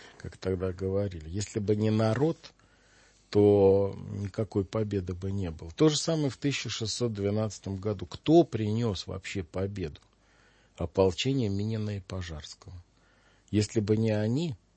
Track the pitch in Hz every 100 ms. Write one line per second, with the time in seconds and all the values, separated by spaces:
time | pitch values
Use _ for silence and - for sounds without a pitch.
0 | - - 90 - 95 92 92 90 95 98
1 | 101 87 78 98 98 107 101 107 110 110
2 | 110 110 156 - - _ _ _ _ _
3 | _ _ _ 104 104 101 98 98 98 98
4 | 95 101 101 - 107 104 92 110 107 101
5 | 90 90 95 101 87 80 82 - 156 147
6 | - 156 143 - 143 127 117 - 107 -
7 | 123 101 101 104 110 - 98 98 104 101
8 | 92 - - 165 156 110 107 110 117 92
9 | - 92 - 98 82 90 101 101 80 71
10 | _ _ _ _ _ _ _ - 85 -
11 | 95 - 131 139 107 98 107 110 104 101
12 | - 95 87 76 - - - - - _
13 | _ _ _ _ _ 101 107 113 104 107
14 | 113 107 107 131 170 - _